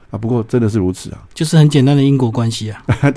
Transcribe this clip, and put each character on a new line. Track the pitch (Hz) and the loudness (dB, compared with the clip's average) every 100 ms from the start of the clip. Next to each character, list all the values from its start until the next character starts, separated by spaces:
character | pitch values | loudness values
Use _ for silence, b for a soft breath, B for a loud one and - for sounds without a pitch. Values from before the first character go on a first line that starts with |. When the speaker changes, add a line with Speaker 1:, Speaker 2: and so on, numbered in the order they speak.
| - | -14
Speaker 1:
啊， | 107 | -8
不 | 113 | -4
过 | 123 | -4
真 | 110 127 | -2 0
的 | 110 | 0
是 | 110 | 0
如 | 90 | -2
此 | 92 - | -4 -12
啊。 | - - | -16 -18
Speaker 2:
就 | - | -6
是 | 160 160 | 0 4
很 | 151 | 4
简 | 147 | 4
单 | 135 | 2
的 | 143 | 2
因 | 139 135 | 2 2
果 | 120 | 0
关 | 120 113 | -2 -4
系 | 113 110 | -4 -10
啊。 | - | -8
Speaker 1:
<laughs> | - - 139 | -4 0 0